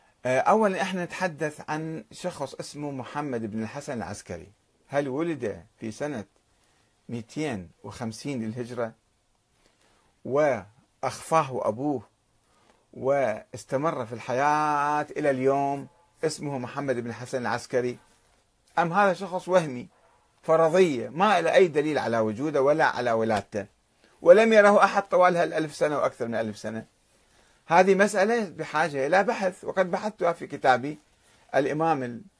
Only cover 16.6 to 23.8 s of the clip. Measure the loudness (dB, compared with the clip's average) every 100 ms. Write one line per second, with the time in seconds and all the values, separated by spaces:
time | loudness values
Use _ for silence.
16.6 | -8 -6 -4 -4 -4 -10 -8 -6 -4 -4
17.6 | -2 -2 -2 -6 _ _ _ _ _ _
18.6 | _ -2 0 2 2 0 -6 -8 2 2
19.6 | 2 -8 -12 _ _ _ _ _ 0 4
20.6 | 4 6 4 2 -4 0 2 4 4 4
21.6 | 4 2 0 0 0 0 0 -2 -2 2
22.6 | 2 4 2 2 0 0 0 -2 -2 -8
23.6 | -10 _